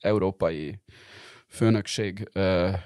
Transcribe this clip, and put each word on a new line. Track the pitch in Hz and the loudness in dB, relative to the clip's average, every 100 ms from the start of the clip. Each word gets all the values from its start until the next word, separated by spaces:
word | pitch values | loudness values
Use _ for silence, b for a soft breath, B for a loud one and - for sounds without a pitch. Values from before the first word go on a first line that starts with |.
európai | 101 107 95 - 85 78 76 101 _ B B B B B B | 0 2 2 0 -2 -2 -8 -10 _ B B B B B B
főnökség, | - 113 113 - - 104 98 110 | 0 4 4 0 -4 -4 -6 -8
ö, | 98 95 92 90 95 | -2 2 2 2 -2